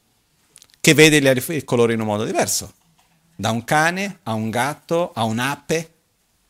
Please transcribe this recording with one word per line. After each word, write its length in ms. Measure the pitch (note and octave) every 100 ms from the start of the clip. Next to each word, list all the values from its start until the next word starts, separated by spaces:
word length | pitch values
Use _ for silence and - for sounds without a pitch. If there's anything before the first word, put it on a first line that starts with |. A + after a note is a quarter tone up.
| _ _ _ _ _ - - _
che 140 | -
vede 260 | D3 D#3 D3+
le, 120 | C3+ B2+ -
il 160 | D#3+
colore 280 | - B2 A#2
in 80 | A2+
un 60 | A2
modo 180 | G#2
diverso. 480 | A#2+ E4 G2+ - F#2 - _ _ _ _ _ -
Da 140 | G2+
un 140 | A2+
cane 560 | A2+ D3+ D#3+ F3+ G3 -
a 100 | -
un 160 | A2 A2
gatto, 600 | A#2 C3 D3 - E3+ F3
a 120 | -
un'ape 720 | A2 A2 C3 C#3+ - E3 E3 _ _ _ _ _